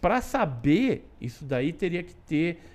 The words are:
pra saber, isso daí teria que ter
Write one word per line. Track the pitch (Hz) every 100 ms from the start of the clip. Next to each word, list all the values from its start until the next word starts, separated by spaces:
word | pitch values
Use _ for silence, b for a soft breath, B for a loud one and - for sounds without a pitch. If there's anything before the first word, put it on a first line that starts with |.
pra | 180 240
saber, | 240 262 196 123 131 170 262 190 - -
isso | 127 -
daí | 143 131 139
teria | 160 185 175
que | 175 -
ter | - 151 165 170 B